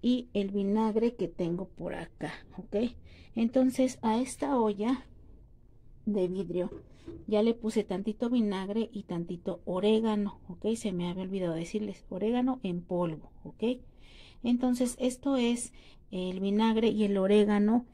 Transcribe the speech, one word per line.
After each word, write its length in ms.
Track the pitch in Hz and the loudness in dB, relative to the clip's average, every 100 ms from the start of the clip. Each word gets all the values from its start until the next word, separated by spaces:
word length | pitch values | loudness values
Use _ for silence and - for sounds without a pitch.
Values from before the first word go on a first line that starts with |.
Y 280 | 233 247 247 | 2 0 0
el 180 | 202 196 | -4 -2
vinagre 640 | 202 196 214 220 214 233 240 | -2 0 2 2 2 0 0
que 120 | 175 | -6
tengo 400 | - 170 175 185 | -2 -4 -2 -6
por 280 | - 175 - | -10 -8 -8
acá, 360 | 165 - 151 - - - | -12 -10 -10 -10 -16 -16
¿ok? 380 | - 202 240 - - - - - | -6 -2 -2 -6 -20 -20 -10 -2
Entonces 640 | 233 262 262 254 254 - | 2 4 2 4 0 2
a 180 | 226 220 | 0 0
esta 380 | 262 - 285 262 | -2 -4 -2 2
olla 480 | 220 202 220 262 - - - - - - - - - - - | 2 0 -2 -2 -4 -20 -20 -20 -20 -20 -20 -20 -20 -8 -2
de 220 | 202 180 | 0 0
vidrio 440 | 185 170 175 175 - - - - - - | -2 -4 -4 -4 -6 -18 -20 -16 -14 0
ya 160 | 208 | 2
le 100 | 226 | 2
puse 300 | 233 214 226 | 0 -2 -2
tantito 460 | 208 180 202 208 240 | -2 -4 -4 -4 0
vinagre 600 | 247 214 190 190 208 220 | 2 2 -2 -4 -4 -4
y 100 | 208 | -6
tantito 580 | - 175 170 175 - 175 - | -6 -6 -6 -6 -6 -6 -4
orégano, 760 | 180 208 220 226 214 202 - - | 0 4 4 2 0 -2 -6 -16
¿ok? 280 | 175 208 226 | -6 -4 -2
Se 160 | 214 | -2
me 180 | 180 175 | -2 -4
había 140 | 185 | -4
olvidado 300 | 185 196 180 | -6 -2 -2
decirles, 520 | 165 170 214 208 190 - | -2 -4 -4 -6 -10 -10
orégano 500 | 185 208 247 254 254 | -4 0 2 0 -2
en 180 | 196 175 | -4 -4
polvo, 500 | 175 175 175 156 - - | -4 -2 -2 -4 -12 -18
¿ok? 380 | - - 226 254 - - - - - - | -18 -4 -2 -2 -8 -20 -20 -20 -20 -8
Entonces 520 | 240 240 254 247 247 - | 0 2 2 2 0 0
esto 380 | 254 262 277 269 | -2 -2 0 2
es 360 | 240 240 - - - - - | 2 0 -4 -12 -20 -20 -10
el 280 | 185 185 185 | -6 -4 -2
vinagre 500 | 196 208 226 220 220 | 0 4 4 4 4
y 140 | 214 | 4
el 140 | 208 202 | 2 4
orégano 680 | 190 208 208 208 208 240 - | 6 6 6 4 6 4 0